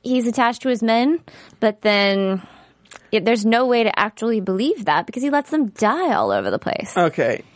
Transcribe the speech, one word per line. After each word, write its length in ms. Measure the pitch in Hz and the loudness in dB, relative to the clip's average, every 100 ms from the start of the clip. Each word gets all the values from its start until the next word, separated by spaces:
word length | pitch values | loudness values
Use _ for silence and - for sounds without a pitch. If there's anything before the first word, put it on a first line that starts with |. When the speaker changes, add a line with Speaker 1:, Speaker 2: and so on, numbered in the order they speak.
Speaker 1:
he's 240 | 247 254 233 | -2 -2 0
attached 340 | 233 240 240 | 0 -2 -2
to 60 | 262 | -2
his 140 | 240 | -2
men, 360 | 226 226 262 330 - - - - | 0 2 2 0 -6 -20 -20 -4
but 240 | 220 208 | -2 0
then 580 | 214 202 202 196 190 190 - - - _ - - _ | 2 2 2 2 0 -2 -6 -20 -20 _ -20 -20 _
it, 140 | 220 | 0
there's 200 | 190 233 | 2 2
no 220 | 214 233 254 | 2 2 2
way 160 | 240 | 2
to 160 | 220 - | 2 0
actually 400 | 208 - 226 220 | -2 -2 -2 -2
believe 460 | 190 190 277 370 | -2 -2 -2 -2
that 220 | 196 151 170 | 0 0 -2
because 180 | 240 | -4
he 60 | 277 | -2
lets 200 | 285 277 | -2 0
them 180 | 311 226 | -2 -2
die 420 | - 214 302 359 | 0 0 0 0
all 180 | 208 104 | 0 0
over 220 | 98 98 | 0 -2
the 80 | 98 | -4
place. 360 | - - - 185 | -4 -6 -4 0
Speaker 2:
Okay. 460 | 170 - 120 - - | 0 0 -2 -2 -8